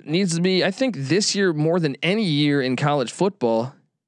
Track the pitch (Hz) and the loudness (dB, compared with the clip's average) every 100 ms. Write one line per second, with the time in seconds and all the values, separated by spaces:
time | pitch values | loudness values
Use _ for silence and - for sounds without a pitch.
0 | - 165 202 165 185 185 160 196 262 156 | -4 -2 0 0 2 2 0 0 -2 -2
1 | 135 175 208 196 196 151 156 180 156 127 | -2 0 0 0 0 0 0 0 0 -2
2 | 160 214 196 147 147 143 127 123 147 147 | -2 0 0 2 2 2 0 0 0 0
3 | 120 - 185 196 120 113 127 - _ _ | -2 -2 -2 0 0 0 -2 -8 _ _